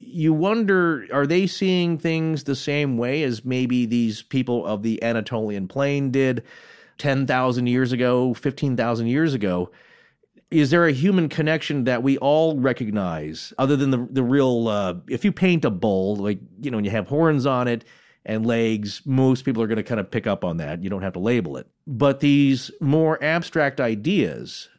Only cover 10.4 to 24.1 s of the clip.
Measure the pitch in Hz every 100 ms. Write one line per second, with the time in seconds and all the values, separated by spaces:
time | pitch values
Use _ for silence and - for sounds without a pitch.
10.4 | _ 165 139 170 170 131 180 185 156 -
11.4 | 151 160 - 147 123 123 135 135 135 151
12.4 | 160 147 131 123 110 104 92 80 78 80
13.4 | - - 135 143 139 127 123 135 120 139
14.4 | 131 120 113 104 95 87 - 127 202 -
15.4 | 185 170 139 92 110 95 95 104 101 95
16.4 | - 92 135 113 101 110 95 147 165 147
17.4 | 135 127 123 117 - - _ _ - 110
18.4 | 113 117 113 110 104 - 135 131 131 131
19.4 | 139 113 110 110 104 113 95 117 107 98
20.4 | 90 82 73 85 95 98 95 90 104 123
21.4 | 85 65 - _ - 120 139 139 143 143
22.4 | 139 131 - - 143 151 160 156 147 165
23.4 | 165 165 139 135 120 107 120